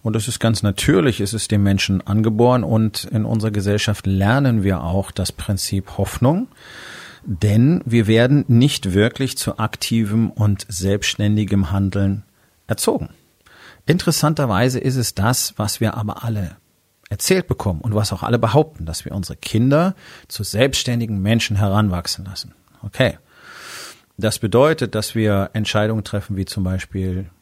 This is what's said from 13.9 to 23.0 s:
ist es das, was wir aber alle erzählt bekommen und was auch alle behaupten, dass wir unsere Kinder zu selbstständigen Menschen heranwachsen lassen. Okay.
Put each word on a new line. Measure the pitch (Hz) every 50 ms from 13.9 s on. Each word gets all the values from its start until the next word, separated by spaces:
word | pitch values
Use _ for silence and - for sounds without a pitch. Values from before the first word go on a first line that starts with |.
| 156 185 - 180 160 - - 151 160 156 143 120 98 92 120 131 131 123
ist | - 131 127
es | 131 117 - -
das, | - 98 113 131 - - - -
was | - 110 98 - -
wir | 113 110 -
aber | 110 104 104 - - -
alle | 113 110 104 95 85 - _ _ _ _ _ _ _ _ _ _
erzählt | - 107 - - - 185 190 170
bekommen | - - - - 104 87 76
und | - 110 101
was | 104 104 -
auch | 98 - -
alle | - 117 117
behaupten, | 113 113 113 147 156 156 - - 82
dass | 80 80 - -
wir | -
unsere | - 98 87 - -
Kinder | _ - - - 110 120 131 139 151 175 190 190 - - - - - -
zu | _ - - 101
selbstständigen | - - 104 131 139 131 - - 127 120 120 117 110 107 98
Menschen | 95 104 117 113 - - 107
heranwachsen | 98 107 98 95 107 107 101 90 87 85 - - - 95
lassen. | 98 90 - - - _ _ _ _ _ _
Okay. | - 101 - -